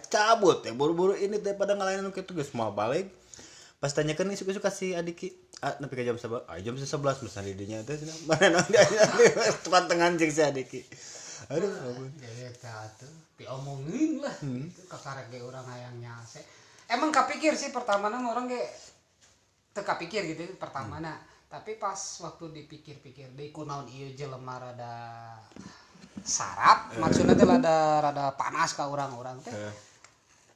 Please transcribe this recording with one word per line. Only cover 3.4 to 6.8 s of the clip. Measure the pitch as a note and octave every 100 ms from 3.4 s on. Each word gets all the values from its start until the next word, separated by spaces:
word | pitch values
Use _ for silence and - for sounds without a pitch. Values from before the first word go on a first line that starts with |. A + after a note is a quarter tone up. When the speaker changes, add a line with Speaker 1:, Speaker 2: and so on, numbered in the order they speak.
| - - - _
Speaker 1:
Pas | C#3
tanyakeun | D#3 D3+ D3+ F#3
isu-isu | G3 F#3+ G3
ka | G3
si | - F#3
Adiki, | F3 E3+ E3+ F3+ - _ -
"Ah, | C#3 -
nepi | C#3 B2
ka |
jam | A#2+
sabaraha?" | A2 A#2 A#2 -
"Ah, | E2
jam | G2+
sebelas, | B2+